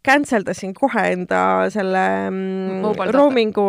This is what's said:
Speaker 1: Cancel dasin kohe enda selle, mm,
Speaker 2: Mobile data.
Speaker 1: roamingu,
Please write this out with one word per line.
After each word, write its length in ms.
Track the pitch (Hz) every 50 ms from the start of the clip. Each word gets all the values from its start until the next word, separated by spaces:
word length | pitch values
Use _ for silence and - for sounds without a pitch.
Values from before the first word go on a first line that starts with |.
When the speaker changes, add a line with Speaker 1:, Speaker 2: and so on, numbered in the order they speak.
| -
Speaker 1:
Cancel 420 | 277 262 285 294 - 254 214 180
dasin 260 | - 185 - - 190 190
kohe 300 | - - 262 233 220 185
enda 380 | 180 185 180 180 - 185 185 185 190 190 190 185 190
selle, 380 | 196 214 190 190 185 185 185 190 190 196 196 196
mm, 500 | 190 190 190 190 190 190 190 190 190 190
Speaker 2:
Mobile 300 | 196 214 208 190 190 202
data. 80 | 226 277
Speaker 1:
roamingu, 480 | 285 294 269 240 220 214 196 214 202